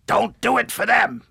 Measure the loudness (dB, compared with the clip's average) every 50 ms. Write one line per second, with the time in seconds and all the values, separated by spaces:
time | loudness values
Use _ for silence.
0 | _ -4 -2 -2 -2 -2 -4 _ -2 0 2 0 0 -2 -4 -4 0 2 2 2
1 | 2 0 -2 -8 -14 _